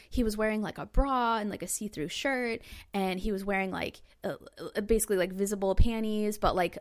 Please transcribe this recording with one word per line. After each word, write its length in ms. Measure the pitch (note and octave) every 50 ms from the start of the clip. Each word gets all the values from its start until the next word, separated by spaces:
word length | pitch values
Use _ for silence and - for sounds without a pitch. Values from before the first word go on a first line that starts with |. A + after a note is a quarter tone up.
| - -
he 160 | - B3+ A#3+
was 140 | G#3+ G#3 G#3
wearing, 240 | G#3+ A3 G#3+ G#3+
like, 160 | G#3 E3+ - -
a 80 | D3
bra 500 | G3+ - - C4+ C#4 C4+ B3+ A#3+ A3+ A3+
and, 140 | A3 G#3 G#3
like, 120 | - -
a 60 | - F#3
see-through 400 | - - G#3+ G#3 - - D#3 E3+
shirt, 540 | - - - C#4 C4+ B3 B3 A#3 A#3 - - - - - - - -
and 260 | G3 F#3+ F#3+ F#3 F#3
he 100 | F#3+ A3
was 140 | G3+ F#3+ G3
wearing, 260 | G3+ G3 F#3+ F#3+ F#3+
like, 300 | F3 E3+ - - - - - - - _ -
uh, 120 | F#3+ C#3+ - - - - - D#3 E3 -
uh, 60 | G3+
basically, 380 | G#3 G#3 A3+ A3 G#3 - G#3 F#3
like, 160 | F3 F#3 F#3
visible 400 | F#3+ G3+ G3 G#3 G3 G3 F#3+ F#3+
panties, 640 | - - A#3+ A3+ A3+ A3+ G#3+ G#3+ G#3+ G#3 G#3 G#3 -
but, 180 | - E3 -
like, 220 | F#3 F3 F3 - -